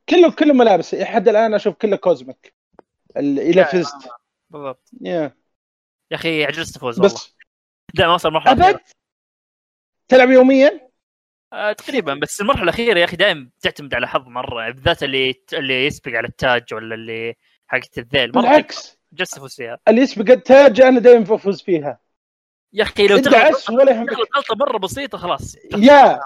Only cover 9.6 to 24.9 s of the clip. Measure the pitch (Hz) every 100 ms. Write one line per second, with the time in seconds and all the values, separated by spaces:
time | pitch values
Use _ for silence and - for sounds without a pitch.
9.6 | _ _ _ _ - 254 254 262 262 269
10.6 | 285 359 _ _ _ _ _ _ _ -
11.6 | 208 208 - 269 156 139 220 - 208 262
12.6 | 175 226 233 180 170 170 202 160 123 _
13.6 | 180 - 143 123 123 156 127 120 131 120
14.6 | 113 131 135 165 139 135 131 127 _ 156
15.6 | 135 127 139 - 143 117 117 - 139 120
16.6 | 120 113 113 113 113 113 113 - _ _
17.6 | _ 127 - - 117 139 117 135 240 294
18.6 | - - - _ _ 160 185 139 135 -
19.6 | 117 120 - 226 277 202 220 254 - 269
20.6 | 277 202 262 254 240 240 190 214 196 185
21.6 | - 165 143 120 _ _ _ _ _ _
22.6 | _ 196 202 - 202 202 269 233 285 539
23.6 | - 240 277 226 269 - 220 285 262 214
24.6 | 277 220 185